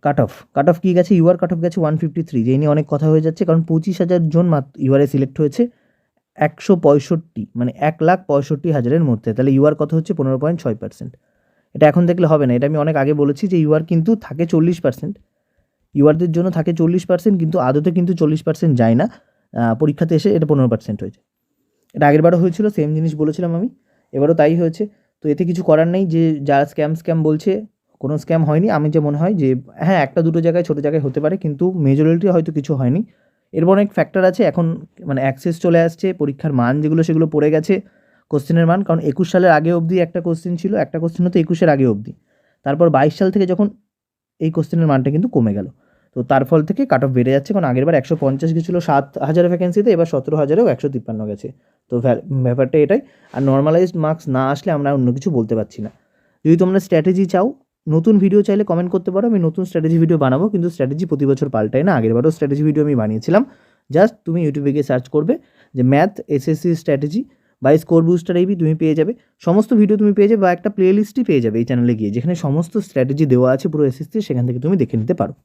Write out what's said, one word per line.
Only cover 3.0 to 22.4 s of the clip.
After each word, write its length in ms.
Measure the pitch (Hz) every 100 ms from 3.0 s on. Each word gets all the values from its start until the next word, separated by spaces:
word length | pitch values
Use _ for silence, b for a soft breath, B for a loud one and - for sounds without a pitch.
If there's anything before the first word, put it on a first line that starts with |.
| 156
হয়ে 120 | 156
যাচ্ছে, 240 | 160 160 175
কারণ 180 | 165
পঁচিশ 380 | 165 160 165 180
হাজার 280 | 175 180 160
জন 160 | 165 180
মাত্র 360 | 151 135 -
ইউআরএ 260 | 131 139 143
সিলেক্ট 320 | 139 135 135
হয়েছে, 280 | 151 147 240 _ _ _ _ _ _ -
একশো 400 | 151 - - 185
পঁয়ষট্টি, 720 | 156 143 - 165 - - 101 117
মানে 160 | 123 -
এক 220 | 147 165
লাখ 240 | 160 185 -
পঁয়ষট্টি 460 | 143 135 147 170
হাজারের 320 | 151 120 160
মধ্যে। 300 | 151 110 -
তাহলে 180 | 107 135
ইউআর 240 | 135 147 151
কত 180 | 151
হচ্ছে? 200 | 160 160
পনেরো 260 | 175 131 131
পয়েন্ট 220 | 147 175
ছয় 140 | 127 110
পার্সেন্ট। 400 | 104 - - - _ _ _ _ _
এটা 140 | - 151
এখন 180 | 165 175
দেখলে 220 | 175 165
হবে 180 | 156 135
না, 80 |
এটা 140 | 123 139
আমি 100 | 156
অনেক 180 | 147 151
আগে 180 | 135
বলেছি 340 | 151 143 139 196
যে 100 | 180
ইউআর 260 | 151 156
কিন্তু 320 | 160 165 165 226
থাকে 300 | - 143 170
চল্লিশ 360 | 165 165 165
পার্সেন্ট, 380 | 139 123 160 202 _ _ _ _ _ _ _
ইউআরদের 380 | 143 143 156 175
জন্য 180 | 160 180
থাকে 240 | 170 160
চল্লিশ 320 | 165 165 180 -
পার্সেন্ট, 340 | 175 214 190
কিন্তু 200 | 160 180
আদতে 320 | 127 143 160
কিন্তু 220 | 175 175
চল্লিশ 300 | 170 156 156
পার্সেন্ট 340 | - 156 170 123
যায় 180 | 117 117
না, 140 | 208 B B B B
আহ, 220 | - 117 117
পরীক্ষাতে 400 | 151 147 160 160
এসে 200 | 196 170
এটা 100 | 156
পনেরো 240 | 143 127
পার্সেন্ট 320 | 110 - 104
হয়েছে। 200 | 95 - _ _ _ _ _ _ _
এটা 140 | - 147
আগেরবারও 300 | 151 165
হয়েছিল, 320 | 175